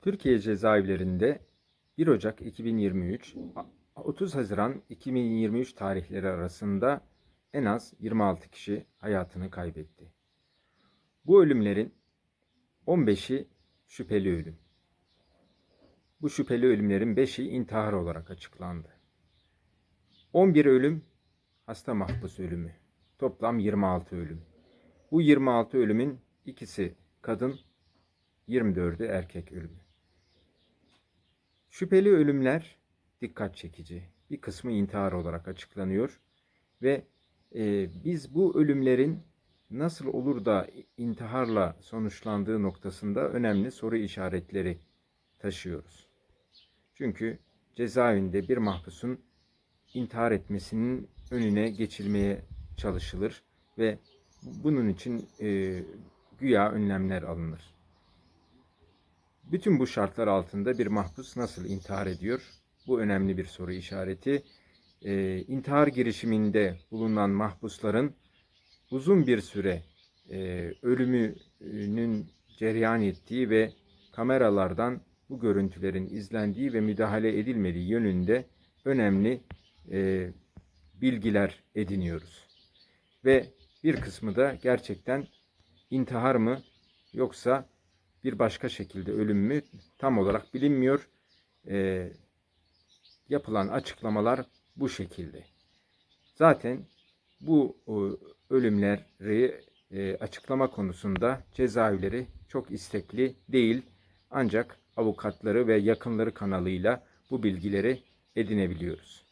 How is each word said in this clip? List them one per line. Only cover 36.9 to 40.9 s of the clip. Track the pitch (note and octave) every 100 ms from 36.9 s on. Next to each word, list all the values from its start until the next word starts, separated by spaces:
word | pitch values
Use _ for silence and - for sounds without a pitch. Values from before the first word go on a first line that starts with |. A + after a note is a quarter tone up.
| C#3 - _ _ _ _ -
e, | G#2+ G2+ F#2+ E2+ C#3+
biz | E3+ C3
bu | C#3+ F#3+ -
ölümlerin | D3+ C#3 C3 B2+ C#3 E3 - _ _ _ _
nasıl | A#2 D#3+ D#3+ C3+
olur | - B2+ B2+ G#2
da | G2+ F#2 - -